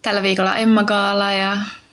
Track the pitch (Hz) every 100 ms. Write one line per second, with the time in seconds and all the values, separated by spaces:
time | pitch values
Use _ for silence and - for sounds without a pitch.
0 | 226 202 196 190 190 202 226 220 208 208
1 | 202 202 202 196 196 202 208 - _